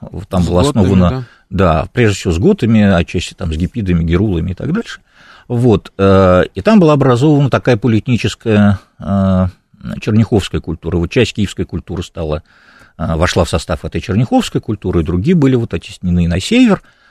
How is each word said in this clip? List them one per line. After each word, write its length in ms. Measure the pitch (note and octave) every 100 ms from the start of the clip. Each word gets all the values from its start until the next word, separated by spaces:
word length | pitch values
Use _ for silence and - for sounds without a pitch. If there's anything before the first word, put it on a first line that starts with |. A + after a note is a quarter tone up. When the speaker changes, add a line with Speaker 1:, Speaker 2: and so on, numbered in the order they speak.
Speaker 1:
вот 280 | - E2+ F#2+
там 140 | F#2
Speaker 2:
С 60 | E2
Speaker 1:
было 140 | F2
Speaker 2:
готами, 220 | C#3+ C#3
Speaker 1:
основано, 260 | F#2 F#2 F2
Speaker 2:
да? 140 | C3 B2 _ _ F#2 F#2 D#2+
Speaker 1:
да, 60 | -
прежде 240 | - A2+ G2
всего 160 | G2
с 60 | E2+
готами, 440 | C#3+ G#3 A2 A2+
отчасти 520 | G2+ F2 E2+ F#2 -
там 180 | - F2
с 40 | D#2
гепидами, 480 | F2 A#2 F#2+ F2
герулами 480 | E2 F2 G#2+ E2+ E2+
и 20 |
так 180 | F2+ C3+
дальше. 280 | G3 - - _ _ - - -
Вот, 440 | A#2+ B2 G2+ - -
э, 460 | G2 F#2+ F#2+ F2+ -
и 60 | -
там 180 | G3+ A3
была 140 | D#3+
образована 560 | D3 C3+ B2 D3+ C#3+ C#3+
такая 260 | A#2 - A#2+
полиэтническая, 1000 | B2 A2 - A#2+ G#2+ - - G#2 G2+ G2+ _ _
э, 480 | - G2 F#2+ F#2 F#2 - _ _ - -
черняховская 600 | - G#2+ A2 G#2+ - F2
культура. 360 | - E2 E2 F2
Вот 140 | E2+
часть 220 | C3 A2+
киевской 300 | - G2 -
культуры 380 | F#2+ F2 - E2
стала, 400 | - - D#2+ D2+ - _ _ _ - -
э, 160 | D#2+
вошла 300 | E2 F2 -
в 40 | E2+
состав 340 | E2+ - E2
этой 160 | D#2+ -
черняховской 600 | - G2 B2+ B3+ - C#3+
культуры, 420 | - G#2 F#2+ F2
и 20 |
другие 320 | D#2 F2 A#2 F#3
были 180 | C3+
вот 180 | C3 A2+
оттеснены 520 | E2+ - - F3+ F2 E2+
на 140 | E2+
север. 420 | - A#3+ B3 F#3 _ _ _